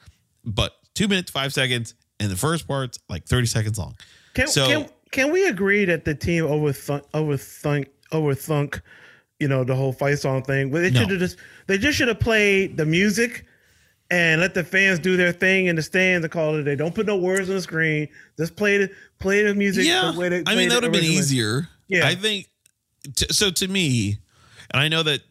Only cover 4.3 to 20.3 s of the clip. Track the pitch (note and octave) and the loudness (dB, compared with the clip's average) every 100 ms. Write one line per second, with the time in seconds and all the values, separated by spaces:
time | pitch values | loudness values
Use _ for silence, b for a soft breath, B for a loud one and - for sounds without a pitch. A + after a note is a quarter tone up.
4.3 | - C#4+ D3+ C3 D#4 C#4+ - _ - C4+ | -2 0 2 2 0 -2 -14 _ -2 0
5.3 | F4+ F#4+ F#3 G3 G#3 F#3+ E3 D#3+ C#3+ - | 2 2 2 2 2 2 0 -2 -4 -2
6.3 | E3+ D#3+ D3+ D3+ C3+ - C#3+ - D3+ D#3 | 0 0 0 0 -2 -4 -6 -4 -4 -2
7.3 | C3+ - - D3+ D3 C3+ _ _ D#3+ D3+ | -4 -6 -6 -2 -2 -4 _ _ -2 0
8.3 | C3+ - D3 C#3+ - B B B B B | -2 -2 -2 -2 -6 B B B B B
9.3 | - D3 C3+ B2+ C3 C3+ B2+ C#3+ C#3+ C#3+ | -6 -2 0 0 0 -2 -2 -2 0 0
10.3 | C3 C3 C3+ C#3 D3+ F3 B2+ D3 F#3+ F3+ | -2 -2 -2 0 0 2 2 2 0 -4
11.3 | - B B - G3 C4+ D4+ C4 A3 - | -6 B B -4 0 0 0 0 0 0
12.3 | A3 G#3 G3 G3 B2+ D#3 E3 G#3 G3 A#3 | 2 4 2 0 -2 0 2 2 2 -2
13.3 | - b b b b b b - F3 E3+ | -4 b b b b b b -2 2 2
14.3 | D#3+ F#3 F#3 D#3 F#3+ G3 F3+ F3 F3+ F3+ | 2 2 -2 0 2 2 2 2 2 2
15.3 | F3 F#3 F#3+ F#3 E3 D3 F#3+ F#3 F3+ D#3+ | 2 2 2 2 0 0 2 2 2 -2
16.3 | F3 D#3 D#3 C#3+ C#3 D#3 E3 G#3 G3+ F3+ | -2 -2 0 -2 -2 -2 -2 -2 0 0
17.3 | F#3+ F#3 F#3+ F3 D#3+ D#3+ D3+ D3+ B B | 0 -2 -4 -4 -2 0 0 -4 B B
18.3 | - E3 - G#3 G3+ F#3+ B B _ F#3+ | -8 -8 -2 2 2 0 B B _ 0
19.3 | G3+ G#3+ G3+ G3+ F#3+ D#4 F#4 F#4 F3 F3+ | 2 2 2 0 2 2 2 0 -2 -2